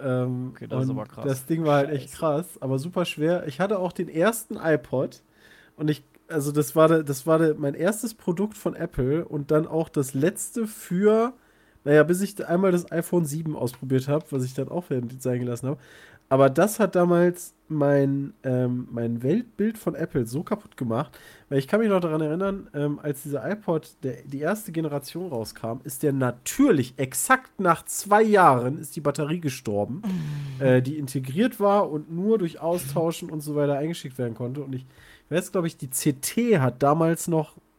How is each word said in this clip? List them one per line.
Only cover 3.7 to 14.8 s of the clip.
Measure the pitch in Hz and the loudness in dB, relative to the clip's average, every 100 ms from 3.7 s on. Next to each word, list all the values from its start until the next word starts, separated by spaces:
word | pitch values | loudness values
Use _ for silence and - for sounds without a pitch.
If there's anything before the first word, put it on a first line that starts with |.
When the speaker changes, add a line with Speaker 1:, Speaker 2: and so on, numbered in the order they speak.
| 208 | 0
Speaker 1:
auch | 180 | -2
den | - 170 | -4 -6
ersten | 147 185 220 - 214 | 0 2 0 -6 -6
iPod | 160 151 - 127 147 - _ _ - - _ - | 0 0 0 -2 -2 -6 _ _ -20 -20 _ -6
und | 156 | -2
ich, | 147 - _ - | -2 -6 _ -8
also | 160 143 | -4 -2
das | 147 147 | 0 0
war | 165 160 | 4 6
der, | 165 | 6
das | 147 139 - | 2 -4 2
war | 160 | 4
der, | 160 | 4
mein | 151 143 | 2 -2
erstes | 139 165 220 240 | -2 -2 -2 -4
Produkt | - - 175 208 - | -8 -4 -2 -2 -4
von | - | -6
Apple | 160 165 - 127 151 | -4 -6 -2 0 0
und | - 156 143 | -2 -6 0
dann | 156 160 | 2 2
auch | 156 160 | -2 -2
das | - 131 | -2 -2
letzte | 135 156 214 - - 220 | 0 0 -2 -8 -4 -6
für, | - - 180 208 220 233 254 _ _ _ _ | -6 -6 2 4 4 2 -4 _ _ _ _
naja, | - 147 | 4 6
bis | 151 180 | 6 2
ich | 196 - | -2 -6
einmal | - 175 196 | -2 2 4
das | 180 170 | 2 0
iPhone | 160 165 180 | -6 -2 0
sieben | 160 147 160 | 0 -4 -6
ausprobiert | 151 123 - 131 131 131 | -4 -4 -6 -2 0 0
hab, | 147 160 | -2 -2
was | 139 | -4
ich | 127 | -4
dann | 131 135 | -4 -6
auch | 165 | -6